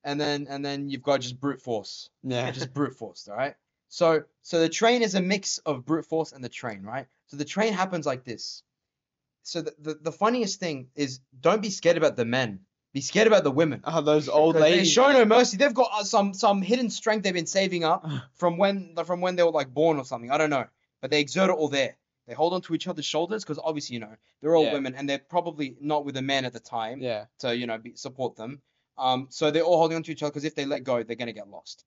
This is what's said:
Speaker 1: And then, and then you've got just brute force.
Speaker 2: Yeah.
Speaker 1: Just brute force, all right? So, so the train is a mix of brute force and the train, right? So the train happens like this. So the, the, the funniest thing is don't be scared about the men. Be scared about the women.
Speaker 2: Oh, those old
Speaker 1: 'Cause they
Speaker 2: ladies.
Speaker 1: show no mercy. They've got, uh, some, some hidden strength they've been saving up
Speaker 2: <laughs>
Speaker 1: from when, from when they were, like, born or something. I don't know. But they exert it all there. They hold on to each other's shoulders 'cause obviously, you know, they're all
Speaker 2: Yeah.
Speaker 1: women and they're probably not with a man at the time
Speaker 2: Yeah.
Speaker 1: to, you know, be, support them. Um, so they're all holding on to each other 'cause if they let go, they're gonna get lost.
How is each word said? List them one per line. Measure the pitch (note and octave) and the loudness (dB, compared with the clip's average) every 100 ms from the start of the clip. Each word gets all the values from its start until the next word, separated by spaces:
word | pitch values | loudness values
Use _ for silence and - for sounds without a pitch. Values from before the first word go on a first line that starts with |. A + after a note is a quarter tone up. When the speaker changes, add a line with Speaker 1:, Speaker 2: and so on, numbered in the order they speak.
Speaker 1:
And | C#3+ C#3+ | -6 -4
then, | D3 D3 C#3+ | -2 -4 -6
and | C#3 | -8
then | C#3+ C#3+ C#3+ | -6 -6 -8
you've | C3+ | -6
got | D3 C#3 | 0 0
just | B2 B2+ | -2 -6
brute | C#3 C3 | -6 -6
force. | - A2 G2 - - _ | -6 -6 -6 -18 -20 _
Speaker 2:
Yeah. | C3+ B2 B2 | -6 -4 -4
Speaker 1:
Just | B2+ B2+ | -6 -8
brute | C#3+ C#3 | -4 -4
force, | C3 G#2+ F2 - | -4 -16 -16 -12
all | G2+ | -6
right? | - - _ _ _ | -6 -8 _ _ _
So, | - E3 D#3 - _ | 2 2 2 -2 _
so | - E3+ | -2 2
the | E3 | 2
train | E3 A3+ B3 | 4 4 4
is | A3 | 2
a | F#3+ | 0
mix | F3+ G3+ - - | 0 -2 -4 -6
of | - C3+ | -4 -6
brute | C3 D#3+ - | -2 -4 -2
force | D#3+ D3+ | -4 -4
and | C3+ | -8
the | A#2+ | -14
train, | - B2 G2+ | -10 -10 -10
right? | G2 C3 B2+ _ _ | -10 -10 -12 _ _
So | C#3 | -10
the | |
train | C#3+ F#3+ A3 | -6 -2 -2
happens | F#3+ F#3 F3+ D3 | 0 -2 -2 -4
like | C3 | -6
this. | B2 G#2+ - - _ _ _ _ _ _ _ _ | -8 -12 -12 -16 _ _ _ _ _ _ _ _
So | - E3+ | -10 -8
the, | D#3 - | -8 -10
the, | D3+ | -10
the | D3+ D#3 | -6 -8
funniest | - G#3+ B3 G3+ - | 0 0 0 -4 -4
thing | F3 C#3 C3 | -6 -6 -10
is | - C#3 C3 _ C3 | -6 -6 -6 _ 0
don't | E3 G#3+ | 2 2
be | G#3 | -2
scared | F#3+ E3 E3 | 0 2 4
about | D3+ A2+ | 2 2
the | |
men. | A#2 B2+ A#2+ F#2+ _ _ _ | 0 0 -2 -6 _ _ _
Be | C#3 | -8
scared | C3+ G3 A3 | -2 4 6
about | G#3 | 6
the | D3+ | 4
women. | C3 D#3+ A2+ | 2 0 0
Speaker 2:
Oh, | - D#3+ | -2 0
those | D3 D3+ C3+ | 4 2 4
old | D3+ D#3+ | 4 6
Speaker 1:
'Cause | D#3+ | 6
they | D3+ | 6
Speaker 2:
ladies. | F3 F3+ | 6 4
Speaker 1:
show | G#3+ C4+ | 6 6
no | C4+ | 8
mercy. | G#3+ A#3 B3 F#3+ | 8 6 4 2
They've | C#4+ | 2
got, | A3+ A#3+ | 2 0
uh, | G#3 | 0
some, | G3+ A3 G3+ | 2 2 2
some | F#3+ A3 G3+ | 2 2 2
hidden | F#3 A#3+ A#3 | 2 0 0
strength | - A3+ G#3+ | -2 -2 0
they've | F#3+ | 0
been | F3+ D#3+ | -2 -2
saving | G3 F#3+ F3 | 0 0 0
up | D#3+ F#3 D#3 C3+ | 0 0 -2 -8
Speaker 2:
<laughs> | - | -10
Speaker 1:
from | _ F3 E3+ | _ 0 2
when, | G3 G3 F3+ E3 | 2 0 -6 -8
from | E3 F3+ | -4 -2
when | F#3 | 0
they | F3+ | 2
were, | E3+ | 2
like, | D#3+ C3+ | 2 -2
born | B2+ D#3+ D3+ | 2 2 2
or | |
something. | B2+ A#2+ A#2+ | -2 -10 -2
I | D3 | 0
don't | D#3 | 2
know. | C#3 A2 _ _ _ | 0 -2 _ _ _
But | C3 | -2
they | D3 | 0
exert | C#3 D3 F#3+ | 0 2 2
it | |
all | E3 D3+ | 2 0
there. | C#3 B2 - _ _ - | 0 -2 -4 _ _ -16
They | |
hold | A#2+ E3+ | -2 0
on | F#3 | 0
to | F3+ | -4
each | D#3+ F#3 | -6 -4
other's | D3+ C#3 | -8 -4
shoulders | D#3 E3+ G#3+ | -4 -2 -6
'cause | - D3 | -8 -6
obviously, | D#3+ D3+ C#3+ | -4 -6 -8
you | A#2+ | -10
know, | G#2+ A2 _ _ | -12 -18 _ _
they're | D3 | 2
all | E3 | 4
Speaker 2:
Yeah. | C#3+ | 4
Speaker 1:
women | C#3+ C3 | 0 -4
and | C3 C#3 | -6 -6
they're | C#3 | -6
probably | _ F3 E3+ D3+ C#3 B2 | _ -2 -2 -8 -8 -6
not | C#3+ D3+ | -2 -2
with | C#3+ C3+ | -2 -6
a | |
man | C3 C#3 | -2 -2
at | B2+ | -2
the | A2+ | -8
time | - A#2 A2 C3+ | -10 -6 -6 -6
Speaker 2:
Yeah. | B2+ G#2+ G#2+ _ | -6 -6 -8 _
Speaker 1:
to, | B2+ A#2+ | -4 -4
you | A#2+ | -4
know, | A2+ | -8
be, | A#2 - | -10 -16
support | C3+ B2+ B2+ - | -16 -8 -8 -8
them. | A2+ C#3 _ _ _ - | -14 -14 _ _ _ -4
Um, | C3 B2+ C3+ | 0 0 -4
so | - D#3 | -2 0
they're | D#3 | 2
all | E3 E3+ | 4 4
holding | D#3+ E3 | 4 0
on | |
to | D#3+ | -8
each | D3+ | -6
other | D3 | -6
'cause | D3 | -4
if | D3+ | -6
they | D3 | -6
let | C#3 C#3+ | -4 -4
go, | C3 A#2+ | -2 -2
they're | A2 A#2 | -2 -8
gonna | A#2 | -8
get | G#2+ G2+ | -10 -18
lost. | F2+ - - | -18 -18 -20